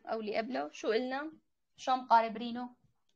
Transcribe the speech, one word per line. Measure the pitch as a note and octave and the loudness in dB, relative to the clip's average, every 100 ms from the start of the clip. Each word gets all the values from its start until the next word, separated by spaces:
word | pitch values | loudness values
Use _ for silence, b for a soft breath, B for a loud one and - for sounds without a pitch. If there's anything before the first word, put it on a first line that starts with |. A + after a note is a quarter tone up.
| - | -8
أو | A3+ | -6
اللي | G#3+ A3 | -2 -2
قبله، | A3+ C4 D4 | -2 -2 -4
شو | - D#4 | -6 0
قلنا؟ | A3 B3+ C4+ D#4 D#4 _ _ _ - | 0 0 -4 -6 -12 _ _ _ -10
شو | - C4 | -2 0
مقارب | B3+ A#3 A3+ G3+ | 6 6 6 -2
رينو؟ | A#3+ A#3 B3 - _ _ _ | -6 -6 -8 -12 _ _ _